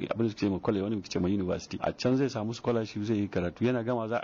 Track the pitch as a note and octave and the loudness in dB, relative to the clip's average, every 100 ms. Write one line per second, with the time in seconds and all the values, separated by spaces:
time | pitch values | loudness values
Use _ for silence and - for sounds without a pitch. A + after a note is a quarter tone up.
0 | - G#2+ A#2 G#2 G#2 F#2 - G#2 G2 A2 | 0 0 0 2 0 0 0 0 0 -2
1 | - G2 F2+ G2+ F#2 E2 - - - - | -2 0 2 2 0 -2 -4 -4 -2 0
2 | B2+ C3 C3+ A#2 G#2+ A#2 - A#2 G#2+ G#2+ | 2 2 2 0 -4 -4 0 0 0 -2
3 | G#2 G#2+ G2+ F#2+ F2 - A#2 B2+ A2+ B2 | 0 2 2 0 -2 0 0 2 0 -2
4 | A2 A#2 | 0 -2